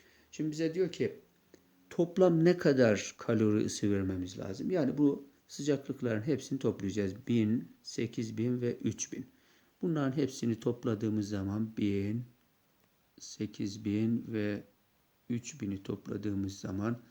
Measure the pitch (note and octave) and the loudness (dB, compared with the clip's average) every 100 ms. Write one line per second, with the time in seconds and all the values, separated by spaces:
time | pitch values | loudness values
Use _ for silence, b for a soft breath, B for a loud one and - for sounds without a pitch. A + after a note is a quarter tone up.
0 | B B B - D#3 D3+ D#3+ E3+ F3+ - | B B B -6 -4 -2 -2 0 -2 0
1 | A2+ - - _ _ - _ _ _ - | -2 -2 -14 _ _ -20 _ _ _ 0
2 | E3+ F#3 F#3 E3 E3+ F3+ D#3+ C3 A#2 G2 | 0 6 6 8 6 6 4 6 6 6
3 | - - - A2+ A2 G#2 A2+ - G#2 G2+ | 0 -8 0 4 4 4 2 0 0 2
4 | F#2+ F#2 F#2 G#2+ G2+ F#2+ - F3+ C3+ D3 | 0 -2 -6 -8 -8 -6 -2 0 0 4
5 | C#3+ C#3+ B B _ - D3 C#3 - B2 | 2 2 B B _ -6 0 0 -2 -4
6 | A#2+ A2 A#2+ B2+ - C3+ A#2+ - G2 G#2 | 0 0 0 -4 -2 -2 -2 -2 -2 -2
7 | G2 G2 - A#2 G#2+ A#2+ - - - - | -2 -4 0 2 4 2 -2 -14 -10 -6
8 | A#2+ - A2 G#2+ A#2+ B2 A#2+ - B2 - | -4 -4 -6 -2 -2 0 -2 -2 -4 -4
9 | - - - b b b b _ F#3 D3+ | -8 -10 -12 b b b b _ -2 0
10 | C3+ C3+ C3 - A#2 A2 B2 A#2 B2 G#2 | 0 0 -2 0 -2 0 -2 -2 -2 0
11 | A2 G#2+ G2+ G#2 G2 G#2 A2 A2+ G#2 G2 | 0 0 0 -2 -2 -2 -4 -2 0 0
12 | G2+ A2+ B2 _ _ _ _ _ _ _ | -2 -4 -6 _ _ _ _ _ _ _
13 | _ - - - G#2+ - G#2 G2+ G#2+ G#2 | _ -20 -18 -8 -8 -6 -8 -6 -2 0
14 | A2+ A#2 - A2+ G#2 G2+ - _ _ _ | 2 0 -2 -4 -2 -4 -8 _ _ _
15 | _ _ _ A#2+ - - G2+ G2 - G#2 | _ _ _ -6 -6 -8 -6 -6 -6 -8
16 | - G#2 G#2 G2 G2 F#2+ G2+ G2 G#2+ B2 | -6 -6 -4 -2 -4 -6 -8 -4 -2 -4
17 | B | B